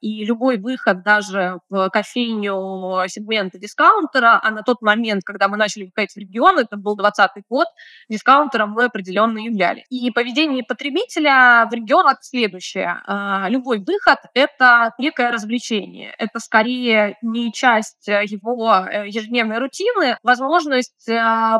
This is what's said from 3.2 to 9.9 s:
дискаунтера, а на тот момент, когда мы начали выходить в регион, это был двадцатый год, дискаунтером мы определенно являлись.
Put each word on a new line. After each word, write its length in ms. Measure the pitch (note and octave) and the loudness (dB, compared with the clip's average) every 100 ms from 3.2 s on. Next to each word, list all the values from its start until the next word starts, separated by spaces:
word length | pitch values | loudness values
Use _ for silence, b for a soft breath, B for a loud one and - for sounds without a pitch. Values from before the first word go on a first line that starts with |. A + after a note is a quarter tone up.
| G#3+ A3 F#3+ F#3 | -4 -4 -4 -8
дискаунтера, 840 | G#3 - D#4+ G#4+ D#4+ C4 A#3 A3 | -10 2 4 4 0 2 4 4
а 80 | A3 | 2
на 120 | G#3+ | -2
тот 180 | G#3+ A#3 | -2 0
момент, 420 | G#3+ G#3+ A3+ G3+ | 2 2 0 -4
когда 240 | - G3+ G3 | -4 -2 0
мы 80 | G#3 | 0
начали 260 | G#3 G#3+ | -2 -4
выходить 280 | F#3 - G3+ | -10 -6 -6
в 40 | G#3 | -8
регион, 400 | G3 G3+ E4 F4+ | -12 0 2 4
это 180 | A3+ G#3 | 0 -4
был 200 | G3+ G#3 | -6 0
двадцатый 460 | G3+ G#3 G3 - - | 0 2 0 0 -6
год, 160 | B3+ E4+ B B B - | -2 -2 B B B -10
дискаунтером 540 | G#3+ - C#4 D4 A3+ G#3 | -2 4 4 4 0 -2
мы 140 | G#3+ | 0
определенно 540 | B3 G#3+ F#3 F#3 A3+ A3 | -2 -2 -4 0 0 -2
являлись. 460 | A3+ G#3+ F3 - - | -4 0 0 -2 -8